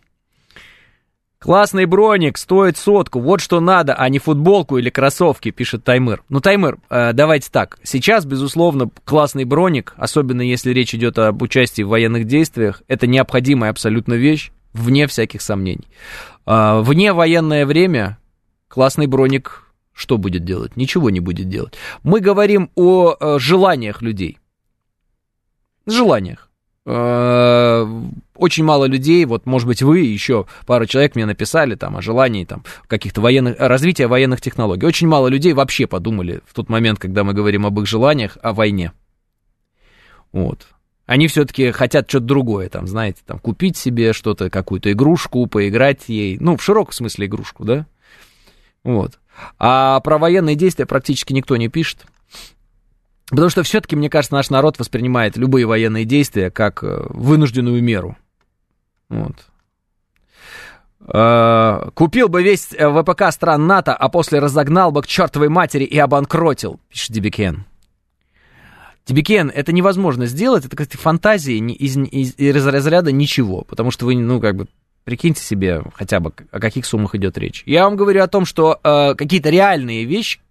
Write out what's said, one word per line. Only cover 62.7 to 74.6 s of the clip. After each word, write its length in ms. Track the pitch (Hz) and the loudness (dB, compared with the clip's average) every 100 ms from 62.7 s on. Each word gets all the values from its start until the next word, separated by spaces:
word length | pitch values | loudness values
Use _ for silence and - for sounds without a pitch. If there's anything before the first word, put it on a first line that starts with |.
э, 160 | - 147 | 0 2
В 140 | 151 | 2
П 120 | 160 | 0
К 160 | - 185 | 0 0
стран 340 | - 165 147 165 | 0 0 2 2
нато, 280 | 190 147 | 2 0
а 140 | 120 131 | -2 0
после 300 | 175 - 151 | 0 0 0
разогнал 540 | 143 147 143 180 175 | 2 0 2 2 2
бы 100 | 143 | 0
к 40 | - | -2
чертовой 420 | - 165 147 147 | -2 -2 2 2
матери 360 | 175 160 139 | 2 0 -2
и 140 | 135 147 | -2 0
обанкротил», 800 | 139 143 139 160 165 127 98 - _ | 2 2 0 0 0 -2 -6 -12 _
пишет 240 | - - | -12 -8
Дибикен. 520 | 110 104 - 95 80 - _ _ _ _ _ _ _ _ _ - - - _ - | -4 -4 -2 -4 -4 -12 _ _ _ _ _ _ _ _ _ -20 -20 -20 _ -2
Дибикен, 460 | 135 151 208 143 | 0 2 2 0
это 180 | 135 143 | -4 -2
невозможно 540 | 175 196 185 180 123 120 | 0 2 0 -2 -2 -4
сделать, 380 | 143 254 208 | -2 0 0
это, 120 | 131 - | -2 -10
кстати, 200 | 147 - | -10 -4
фантазии 600 | 160 165 214 208 139 110 | -2 0 0 0 -2 -4
не, 160 | 117 | -4
из, 220 | - 135 135 | -4 -4 -2
из, 380 | 135 135 127 - | -2 -4 -4 0
из 300 | 143 139 139 | 2 2 2
разряда 460 | 139 147 175 160 | 0 2 2 2
ничего, 500 | 139 143 - 107 92 | 0 0 0 -2 -4
потому 300 | - - 120 | -8 -6 -4
что 140 | - 120 | -2 -2
вы, 100 | 123 | 0
ну, 240 | 117 123 | 0 0
как 160 | 107 | 0
бы, 100 | 95 | -2